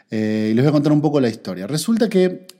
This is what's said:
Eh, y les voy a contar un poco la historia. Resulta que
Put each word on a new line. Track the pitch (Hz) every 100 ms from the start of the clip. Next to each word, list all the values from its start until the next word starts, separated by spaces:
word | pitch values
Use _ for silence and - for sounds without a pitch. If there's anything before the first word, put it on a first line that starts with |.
| -
Eh, | 110 107 107 110
y |
les | 113
voy | 143
a |
contar | 147 147
un | 151
poco | 147 143
la | 120
historia. | 110 - 90 101
Resulta | 151 - 226 226
que | 185 185 180 -